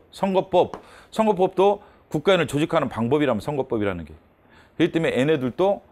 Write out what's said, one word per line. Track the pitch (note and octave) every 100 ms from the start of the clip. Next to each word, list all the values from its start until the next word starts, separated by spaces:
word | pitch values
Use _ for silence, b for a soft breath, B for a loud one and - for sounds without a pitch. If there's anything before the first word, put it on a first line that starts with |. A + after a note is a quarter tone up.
| _
선거법, | - G3 F#3+ - F3+ B2+ - B B B
선거법도 | - A3 F3+ F#3 - G3 G3+ B B B
국가기관을 | D#3 - F#3 C#3
조직하는 | C#3+ D#3+ E3 C3
방법이라면 | - A#2 D3+ C#3+ G#2+
선거법이라는 | A#2+ D3 B2+ A#2 G2+ F2 D2+
게. | D2+ _ _ _ b b b
그렇기 | E3
때문에 | E3 D#3 A#2+
얘네들도 | C#3+ D#3 B2+ A2 F#3+ G3 -